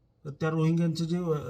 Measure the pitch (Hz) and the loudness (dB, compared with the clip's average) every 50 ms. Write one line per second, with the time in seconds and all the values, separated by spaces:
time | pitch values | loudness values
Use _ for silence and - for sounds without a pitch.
0 | _ _ _ _ - 147 139 - 160 160 160 160 156 160 170 165 170 165 156 160 | _ _ _ _ -14 -14 -8 -4 -2 0 2 2 4 4 4 4 2 0 0 -2
1 | 165 160 175 180 175 165 156 147 - - | -2 -2 -2 -2 0 -2 -2 -2 -2 -2